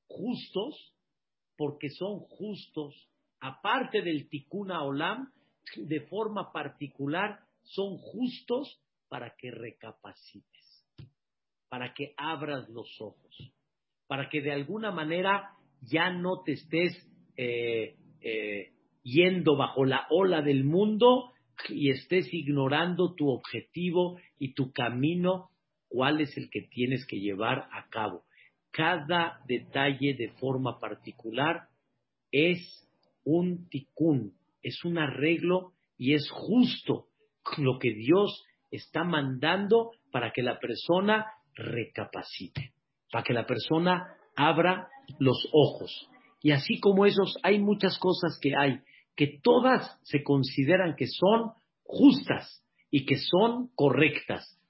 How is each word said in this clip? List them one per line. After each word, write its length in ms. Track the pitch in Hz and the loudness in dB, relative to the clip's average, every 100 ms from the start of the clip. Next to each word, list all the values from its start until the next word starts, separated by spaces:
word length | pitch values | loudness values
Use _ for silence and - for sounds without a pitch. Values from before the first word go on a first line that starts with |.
| _ | _
justos, 840 | - 214 226 - 185 285 - - _ _ _ _ _ _ - | -10 -6 -6 -6 -6 -6 -10 -20 _ _ _ _ _ _ -8
porque 320 | 147 139 143 | -8 -6 -12
son 300 | - 190 202 | -8 -8 -8
justos, 920 | - - 214 196 - 160 147 - _ _ _ _ | -14 -14 -12 -12 -12 -12 -12 -14 _ _ _ _
aparte 600 | 135 - 202 262 247 214 | -16 -8 -2 -2 0 -4
del 280 | 175 151 135 | -2 -6 -6
Tikkun 420 | 143 - 196 196 | -14 -10 -10 -6
Olam, 600 | 170 139 139 170 233 269 _ _ _ - 220 | -6 -4 -2 -2 -4 -10 _ _ _ -20 -14
de 260 | 185 156 | -6 -6
forma 500 | 151 196 214 202 170 | -6 -6 -6 -6 -8
particular, 880 | 160 143 - 143 - 139 165 208 208 _ _ | -8 -10 -10 -14 -8 -6 -4 -4 -8 _ _
son 340 | _ - 196 180 | _ -8 -6 -8
justos 840 | - 208 247 - - 247 294 - _ _ - | -14 -6 -6 -6 -6 -6 -6 -16 _ _ -16
para 260 | 131 117 _ | -14 -14 _
que 140 | 123 | -16
recapacites, 1300 | 117 113 - 110 - 101 - - 101 _ _ _ _ _ _ - _ _ _ _ _ - | -14 -16 -16 -20 -20 -20 -20 -20 -20 _ _ _ _ _ _ -20 _ _ _ _ _ -14
para 240 | 127 123 | -12 -12
que 200 | - 143 - | -10 -12 -8
abras 520 | 151 151 147 139 107 | -8 -6 -6 -8 -10
los 200 | 117 - - | -16 -16 -14
ojos, 520 | 104 - _ - - _ _ _ _ _ - | -16 -16 _ -20 -20 _ _ _ _ _ -10
para 220 | 139 135 | -8 -6
que 120 | 151 | -6
de 100 | 143 | -4
alguna 400 | 143 143 214 220 | -6 -6 -6 -6
manera 600 | 170 156 175 190 196 196 - _ _ | -4 -4 -2 0 0 -2 -20 _ _
ya 300 | 113 160 180 | -4 0 0
no 320 | 180 180 185 | -2 -4 -4
te 100 | - | -4
estés, 400 | 135 - 160 175 - _ _ _ - | -6 -4 0 0 -2 _ _ _ -8
eh, 580 | 123 120 117 113 107 - _ _ | -4 -2 -2 -2 -4 -10 _ _
eh, 520 | 117 110 107 104 90 _ _ _ | -8 -6 -6 -8 -10 _ _ _
yendo 520 | 123 135 180 185 160 139 | -2 4 4 4 2 2
bajo 300 | 113 131 135 | 0 0 0
la 220 | 135 - | 0 0
ola 320 | 160 190 165 | 2 2 2
del 220 | 147 139 | 2 2
mundo 680 | 135 170 214 214 240 254 - _ _ - - | 2 2 2 6 6 6 0 _ _ -14 -10
y 220 | - 139 | -2 0
estés 420 | 131 - 185 - | 0 0 0 0
ignorando 840 | 170 139 143 135 147 175 175 175 180 | -6 -2 0 2 2 0 0 0 0
tu 140 | 147 | 0
objetivo 880 | 120 - 117 - 170 175 170 180 180 - - | 0 -4 -12 -10 -6 -2 0 0 -4 -20 -12
y 140 | 131 | -10
tu 180 | - 131 | -4 -4
camino, 800 | - 120 123 147 175 180 185 - _ _ _ - | -2 -4 0 0 0 0 -2 -6 _ _ _ -8
cuál 340 | 120 131 156 | -2 0 2
es 140 | 143 - | -2 -6
el 120 | - | -10
que 120 | 107 | -10
tienes 440 | - - 123 127 - | -10 -4 -2 -2 -6
que 140 | 107 | -8
llevar 500 | 101 98 113 131 - | -6 -2 -2 -2 -6
a 160 | - - | -14 -10
cabo. 360 | 113 107 87 _ _ _ _ _ | -6 -6 -8 _ _ _ _ _
Cada 680 | - 160 175 143 175 170 - - | -2 0 0 0 0 0 -6 -6
detalle 680 | 123 - 139 143 135 139 123 | -6 -4 -2 0 0 -2 -2
de 140 | 113 - | -6 -6
forma 400 | 131 131 127 113 | -4 -2 -2 -4
particular 920 | 110 104 - - 113 117 151 175 - _ _ _ _ _ - | -10 -10 -14 -14 -8 -2 -2 -2 -8 _ _ _ _ _ -2
es 300 | 139 165 175 - - _ _ _ _ | 2 2 0 -6 -20 _ _ _ _
un 460 | 135 170 180 175 - | 0 2 2 -4 -8
tikkun, 640 | 135 - - 160 135 104 _ _ _ 123 | -10 -10 -2 2 2 -2 _ _ _ -12
es 180 | - | -8
un 140 | 175 170 | -4 -2
arreglo 760 | 143 123 151 165 175 185 180 _ _ - | -2 0 0 0 2 0 -2 _ _ -4
y 200 | 123 147 | 2 2
es 120 | 139 | 0
justo 760 | - - 240 - - - 123 - _ _ _ - - | -8 2 4 4 2 -4 -4 -4 _ _ _ -8 0
lo 180 | 131 131 | 0 2
que 160 | 123 | 0
Dios 500 | 104 117 185 202 - - _ - | 0 4 4 4 -2 -16 _ -14
está 320 | 113 - 151 | -14 -8 -4
mandando 880 | 175 156 135 131 151 190 202 226 226 - _ | 0 0 0 0 0 2 4 4 2 -8 _
para 200 | 127 117 | -4 -2
que 80 | - | -2
la 180 | 123 - | -2 -2
persona 680 | 120 110 - 175 202 214 214 - _ | -6 -6 0 2 4 2 0 -12 _
recapacite, 1200 | - 113 117 107 - 101 92 - - 92 - - _ _ _ _ | -12 -8 -6 -6 -8 -10 -10 -12 -14 -12 -10 -12 _ _ _ _
para 120 | 117 | -6
que 100 | - | 0
la 120 | 120 110 | -2 0
persona 640 | 117 - 160 175 180 - - _ - | -4 0 2 2 2 -2 -18 _ 2
abra 540 | 147 156 170 190 - - - - | 4 4 2 2 -6 -20 -16 2
los 280 | 131 117 - | 2 2 4
ojos. 560 | - - - 90 - - - _ _ | 6 6 2 -12 -14 -16 -20 _ _
Y 100 | 151 | 2
así 280 | 139 - 240 | 2 0 2
como 260 | 202 196 202 | 4 6 6
esos, 320 | 202 190 - | 4 0 0
hay 160 | 180 208 | 2 4
muchas 400 | 202 208 190 - | 4 2 0 0
cosas 400 | 185 180 165 139 | 0 2 0 -2
que 140 | 143 135 | -2 2
hay, 240 | 143 127 _ - _ - | 2 0 _ -20 _ -2
que 240 | 147 - | -2 0
todas 560 | 240 240 254 247 - - | 4 6 6 2 0 -16
se 200 | - 143 | -4 -4
consideran 720 | 143 143 131 - 135 185 180 - | 2 2 2 0 4 4 2 -2
que 80 | 120 | -4
son 440 | - 185 226 226 - _ _ | 2 4 4 0 -10 _ _
justas 800 | - - 269 254 - - - - _ _ - | -10 8 8 8 0 -4 -4 -20 _ _ -2
y 160 | 143 135 | -2 2
que 120 | 131 | -2
son 520 | - 180 226 240 247 - | 2 2 2 0 -6 2
correctas. 840 | 143 127 147 - - 92 - _ | 2 6 4 2 -6 -8 -8 _